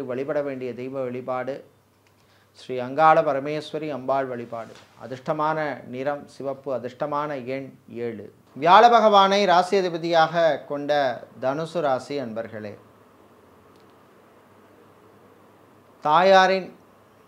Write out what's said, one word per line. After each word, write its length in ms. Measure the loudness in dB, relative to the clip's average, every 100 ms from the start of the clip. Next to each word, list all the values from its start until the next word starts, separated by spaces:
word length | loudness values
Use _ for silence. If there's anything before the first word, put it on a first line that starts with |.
| -6
வழிபட 280 | -6 -4 -4 -4
வேண்டிய 220 | -6 -10 -10
தெய்வ 140 | -10 -8 -8
வழிபாடு 460 | -8 -8 -8 -6 -10 -14 _ _ _ _ _ _ _ _ -20
ஸ்ரீ 140 | -10 -8
அங்காள 320 | -4 4 6 6 4
பரமேஸ்வரி 600 | 0 -4 -6 -8 -10 -8 -8
அம்பாள் 320 | -4 -2 -4
வழிபாடு. 420 | -8 -10 -12 -14 -20 -20 -20
அதிர்ஷ்டமான 540 | -16 -10 -6 -2 -2 -2 -6 -8 -12
நிறம் 280 | -8 -6 -8 -12
சிவப்பு, 360 | -12 -10 -10 -8 -8
அதிர்ஷ்டமான 520 | -8 -8 -6 -4 -6 -8 -8 -10
எண் 120 | -12 -18 -16 -10 -10
ஏழு. 200 | -10 -16 _ _ -2
வியாழ 220 | 6 8 8
பகவானை 460 | 6 6 6 6 4 4
ராசி 240 | 2 2 0
அதிபதியாக 640 | 0 -4 0 2 2 2 0 0 -6
கொண்ட 220 | -6 -2 0 0 -4 -12 -8
தனுசு 360 | -4 -4 -6 -4 -2
ராசி 300 | -2 -4 -8
அன்பர்களே, 500 | -8 -8 -10 -12 -14 -16 -20 _ _ _ _ _ _ _ _ _ -20 _ _ _ _ _ _ _ _ _ _ _ _ _ _ _ _ _ _ _ _ _ 2
தாயாரின் 600 | 6 8 8 6 2 -6 -16 _ _ _ _